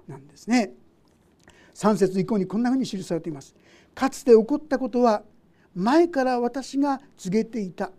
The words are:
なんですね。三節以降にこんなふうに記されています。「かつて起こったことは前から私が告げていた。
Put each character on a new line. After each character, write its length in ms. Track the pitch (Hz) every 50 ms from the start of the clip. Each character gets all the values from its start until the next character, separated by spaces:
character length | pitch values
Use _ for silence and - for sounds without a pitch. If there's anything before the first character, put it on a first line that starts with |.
| -
な 100 | - 135
ん 120 | - - -
で 80 | -
す 100 | - -
ね。 280 | - 233 254 214 - - - _ _ _ _ _ _ _ _ _ _ _ _ _ - - _ - - _
三 260 | - - 208 220 170
節 220 | 196 185 185 196
以 60 | 180
降 120 | - 233 202
に 80 | 185
こ 100 | 185 -
ん 60 | 220 240
な 80 | 247
ふ 40 | 262
う 20 |
に 100 | 262 240
記 160 | - - 190 170
さ 140 | - 175
れ 40 | 160
て 100 | 160 175
い 20 | 151
ま 80 | 139
す。 160 | 135 - _ _ _ _ _ _ _ _ -
「か 140 | - 254 269
つ 120 | - - -
て 80 | 262 233
起 120 | 220 220
こ 120 | 226 285
っ 40 | 302
た 180 | 302 - 277 254
こ 100 | 262 254
と 120 | - 240
は 240 | 247 233 214 208 - - _ _ _ _ _ _ _ _ -
前 320 | 175 180 226 277 330 349
か 160 | 339 349 277 254
ら 160 | 254 254 240
私 400 | 240 240 240 269 254 - - 269
が 220 | 277 285 269 - - - _
告 220 | - - 185 180 220
げ 60 | 220
て 160 | 226 226 233
い 120 | 202 180 160
た。 180 | - 202 - -